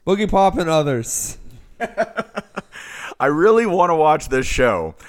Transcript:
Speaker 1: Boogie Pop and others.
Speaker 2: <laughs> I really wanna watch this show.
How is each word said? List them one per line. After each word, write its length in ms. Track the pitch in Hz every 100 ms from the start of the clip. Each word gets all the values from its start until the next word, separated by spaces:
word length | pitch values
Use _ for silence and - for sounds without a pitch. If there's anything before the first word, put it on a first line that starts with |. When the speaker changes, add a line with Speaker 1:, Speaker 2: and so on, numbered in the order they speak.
| -
Speaker 1:
Boogie 240 | 202 214
Pop 280 | 202 196 185
and 120 | 165
others. 680 | 160 147 123 113 - - - - - - -
Speaker 2:
<laughs> 1400 | 233 - - - - - - - - - - - - -
I 60 | 135
really 400 | 151 196 226 226
wanna 300 | 180 175 165
watch 340 | 156 151 -
this 160 | 131 127
show. 500 | - 123 95 80 -